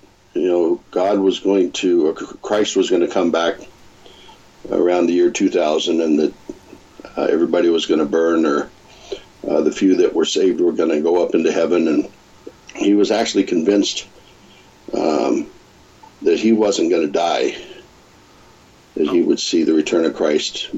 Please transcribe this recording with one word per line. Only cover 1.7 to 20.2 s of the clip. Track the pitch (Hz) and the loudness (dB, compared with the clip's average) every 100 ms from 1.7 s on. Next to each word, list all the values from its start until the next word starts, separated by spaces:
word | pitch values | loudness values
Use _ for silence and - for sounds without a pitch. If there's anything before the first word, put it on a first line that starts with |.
to, | - 92 87 78 | -2 0 2 2
or | |
Christ | - - - - 104 104 | -2 -10 -12 -4 -2 0
was | 95 92 | 0 0
gonna | 90 87 | 0 0
come | 98 87 | 0 0
back | 82 85 - - - - - - - - - - - - | 0 -2 -4 -10 -20 -20 -20 -20 -20 -20 -20 -20 -18 -6
around | 87 87 87 85 | -2 0 0 0
the | |
year | 90 90 | 2 0
two | - 95 | 0 0
thousand, | 90 78 78 87 82 | 0 0 0 -2 -2
and | 80 76 | 0 0
that, | 76 - - - - - - - - - | 0 -4 -18 -20 -20 -20 -20 -20 -14 -4
uh, | - | 0
everybody | 80 82 85 85 | 0 0 2 2
was | 82 | 0
gonna | - 78 73 | 0 -2 0
burn, | 82 82 82 78 | 0 2 2 0
or, | 71 69 - - - - - - - - | -2 -4 -12 -20 -20 -16 -16 -16 -12 -4
uh, | 76 | 0
the | 76 | 0
few | - 98 92 | 2 2 4
that | 87 | 2
were | 85 | 0
saved | - - 92 82 | -2 0 0 2
were | 87 | 0
gonna | 80 82 76 | 0 0 0
go | 80 87 | 0 0
up | 85 | 0
into | 85 82 | 0 0
heaven. | 78 82 87 80 | 0 0 2 2
And | 73 - - - - - - - | 0 -2 -8 -20 -20 -20 -20 -16
he | - 101 | -4 2
was | 104 98 | 2 2
actually | 107 113 104 | 0 0 0
convinced, | 95 87 80 101 - - - - - - - - - - - | 0 0 2 2 0 -4 -12 -18 -20 -20 -20 -20 -20 -20 -8
um, | - 80 73 67 57 - - - - - _ - - | -4 0 0 0 -2 -6 -14 -20 -20 -20 _ -20 -4
that | - 85 | 0 2
he | 110 | 2
wasn't | 110 104 95 85 | 2 2 2 0
gonna | 87 76 | 0 0
die, | 82 85 67 64 - - - - - - - _ - - - - - - | 0 0 0 -2 -6 -14 -20 -20 -20 -20 -20 _ -20 -20 -20 -20 -20 -10
that | - 76 | -4 0
he | 85 | 2
would | - - | 2 0
see | - 87 | -2 -2
the | 78 | 0
return | 80 76 87 | 0 0 0
of | 80 | 0
Christ | - | -2